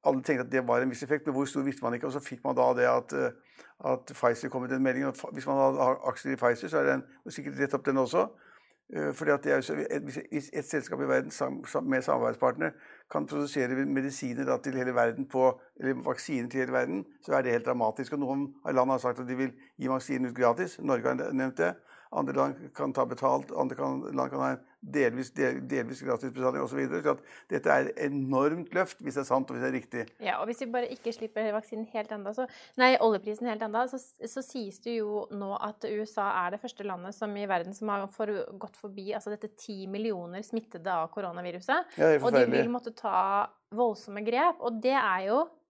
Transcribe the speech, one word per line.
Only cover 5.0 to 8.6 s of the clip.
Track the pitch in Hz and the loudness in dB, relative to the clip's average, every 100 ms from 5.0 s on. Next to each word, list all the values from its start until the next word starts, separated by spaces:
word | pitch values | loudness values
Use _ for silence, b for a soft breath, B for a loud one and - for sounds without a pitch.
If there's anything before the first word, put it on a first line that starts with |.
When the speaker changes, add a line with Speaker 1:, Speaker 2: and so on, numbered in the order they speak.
| 139 | -2
Speaker 1:
og | 123 | -4
fa-, | - | -10
hvis | - 135 | -6 0
man | 135 | 4
hadde, | 135 139 | 4 6
har | 127 131 131 | 4 4 -2
aksjer | - 139 | -2 -4
i | 135 | 2
Pfizer, | 120 117 98 | 4 2 0
så | 156 | 2
er | |
det | 139 135 | 4 2
en, | - B - | -2 B -12
og | |
sikkert | - 143 135 | -10 -8 -2
rett | 139 | 0
opp | 135 143 | 0 2
den | 135 | 2
også, | 123 - - b b b | 2 2 0 b b b